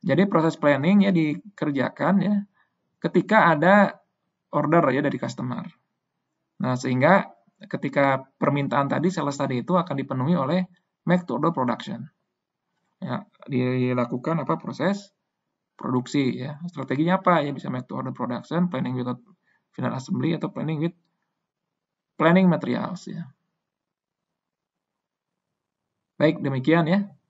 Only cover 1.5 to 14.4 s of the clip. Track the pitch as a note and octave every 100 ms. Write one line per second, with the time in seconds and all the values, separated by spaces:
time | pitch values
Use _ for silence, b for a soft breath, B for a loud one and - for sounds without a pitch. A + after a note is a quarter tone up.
1.5 | - D3+ C#3 B2 - D3 G3 F3 G#3 G3+
2.5 | _ _ _ _ _ E3+ F3+ - G#3+ E3+
3.5 | D#3 E3+ G3+ G3 - _ _ _ _ _
4.5 | D3 D3 E3 D3 B2+ C#3+ B2+ - B2+ B2
5.5 | B2 - _ _ _ _ _ _ _ _
6.5 | _ B2+ B2+ C3 B2+ C#3+ G3 - - _
7.5 | _ - D#3+ C#3+ C#3+ C#3 C3+ - _ D3
8.5 | C#3+ C#3 C#3+ C#3 C3+ E3+ F3+ C#3+ C#3 C#3
9.5 | B2 A#2 F3+ F3 C#3 C3+ C3 C3 F3 C3+
10.5 | F3+ F#3 b b _ - F3+ F3 B2 D#3
11.5 | E3+ B2 A2+ - - C#3+ _ _ _ _
12.5 | _ _ _ _ _ B2+ B2 - _ -
13.5 | C3 B2+ B2+ B2 B2 A#2+ B2+ D#3 E3